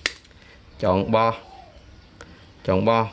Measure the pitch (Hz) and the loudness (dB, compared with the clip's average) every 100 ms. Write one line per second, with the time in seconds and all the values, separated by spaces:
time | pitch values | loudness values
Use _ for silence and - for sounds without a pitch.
0 | - - - - - - - - 104 95 | -10 -10 -20 -20 -20 -20 -20 -4 0 0
1 | 98 110 113 113 - - - - - - | 2 2 2 -2 -10 -20 -20 -20 -20 -20
2 | - - - - - - - 95 107 113 | -20 -20 -20 -20 -20 -10 -2 0 2 2
3 | 110 | 0